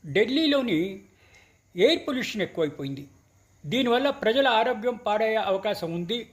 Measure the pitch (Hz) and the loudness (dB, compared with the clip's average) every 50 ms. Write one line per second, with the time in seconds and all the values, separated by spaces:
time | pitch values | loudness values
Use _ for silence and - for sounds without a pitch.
0 | - 160 139 185 220 220 262 294 320 294 285 277 262 240 185 156 175 196 190 190 | -12 -2 2 2 2 2 2 0 2 2 2 2 2 0 0 0 -2 -4 -6 -12
1 | - _ _ _ _ _ _ - _ _ _ _ _ _ _ 175 190 269 330 339 | -18 _ _ _ _ _ _ -20 _ _ _ _ _ _ _ 4 4 4 4 4
2 | - - 277 254 233 - - 214 180 - - - 160 147 147 - 143 139 139 135 | 0 -4 -4 -4 -4 -6 -4 -4 -4 -4 -2 -2 -2 -2 -2 -6 -8 -8 -8 -10
3 | - - - _ _ _ _ _ _ _ _ _ - 143 175 254 262 240 233 247 | -12 -18 -20 _ _ _ _ _ _ _ _ _ -8 -4 -2 0 2 2 2 2
4 | 269 285 269 - - 214 226 269 277 262 233 220 226 254 247 214 214 247 240 214 | 2 0 -2 0 0 0 2 4 4 4 4 4 2 2 -2 -2 -2 -4 -4 -4
5 | - 214 208 214 226 220 220 220 202 202 190 190 190 214 202 - 175 165 165 170 | -2 -2 0 0 0 0 0 0 0 0 -2 0 -2 -4 -4 -4 -6 -6 -6 -6
6 | 175 170 226 240 226 - | -4 -4 -6 -6 -6 -10